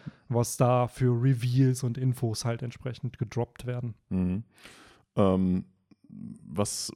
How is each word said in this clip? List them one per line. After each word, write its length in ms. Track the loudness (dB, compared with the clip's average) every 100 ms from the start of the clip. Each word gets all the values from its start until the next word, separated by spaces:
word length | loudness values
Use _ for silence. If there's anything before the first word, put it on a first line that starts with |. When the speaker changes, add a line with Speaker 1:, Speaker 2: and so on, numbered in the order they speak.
| -18 -18 _
Speaker 1:
was 260 | 0 0 2
da 320 | 4 4 2
für 240 | 0 2
Reveals 720 | 4 2 2 2 4 4 2
und 140 | -2 0
Infos 480 | 0 0 -2 -2 -4
halt 160 | -4
entsprechend 560 | -6 -10 -10 -8 -8 -6
gedroppt 480 | -6 -4 -6 _ -8
werden. 300 | -6 -8 -10 _
Speaker 2:
Mhm. 340 | -2 0 -2 -6 _ -20 -20 -20 _ _ 2
Ähm, 500 | 4 4 2 0 -2 _ _ _ _
was, 840 | -16 -16 -16 -12 -4 -2 -4 -10